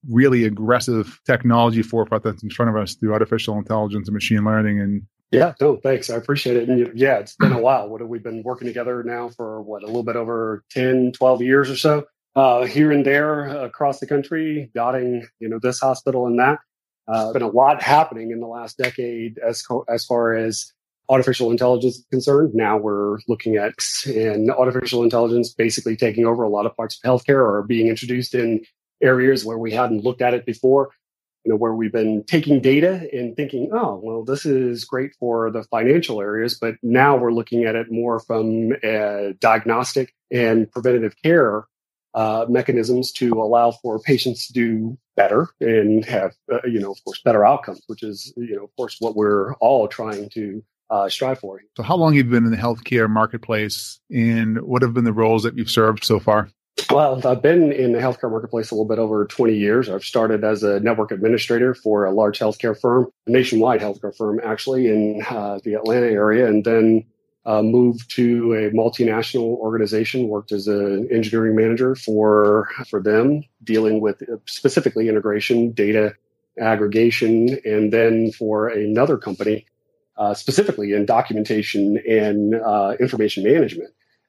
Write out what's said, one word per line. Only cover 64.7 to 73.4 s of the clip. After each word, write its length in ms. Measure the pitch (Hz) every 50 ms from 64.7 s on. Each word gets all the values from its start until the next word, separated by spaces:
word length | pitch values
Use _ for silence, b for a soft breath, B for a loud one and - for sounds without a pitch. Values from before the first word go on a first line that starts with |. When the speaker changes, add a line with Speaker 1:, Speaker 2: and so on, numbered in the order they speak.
| 131 131 127 113
Speaker 2:
in, 340 | 107 107 107 107 107 104 113 -
uh, 300 | 123 110 104 101 101 98 -
the 80 | 117 104
Atlanta 360 | 107 110 110 113 123 120 117
area, 380 | 107 101 104 107 107 117 127
and 160 | 113 104 107 104
then, 440 | 117 113 113 110 113 113 113 110 - _ _ _ _ _ _ _
uh, 160 | 117 107 107 107
moved 480 | 110 113 123 123 123 117 117 120 -
to 440 | - - 123 120 120 120 117 117 113
a 160 | 110 107 104 107
multinational 840 | 120 110 117 - - 123 113 110 113 113 - - 131 117 113 117 -
organization, 680 | 110 110 113 113 107 101 110 107 113 - - 131 123
worked 240 | 110 107 104 104 -
as 160 | 107 101 98
an 400 | 107 104 101 101 101 98 98 113 127 120
engineering 420 | 113 110 104 110 113 110 110 110
manager 400 | 110 110 113 113 117 127 127 131
for, 720 | 127 - - 110 107 107 107 107 107 104 104 104 107 104 B B B 123 -
for 100 | - 104
them, 440 | 92 107 104 107 120 139 147 151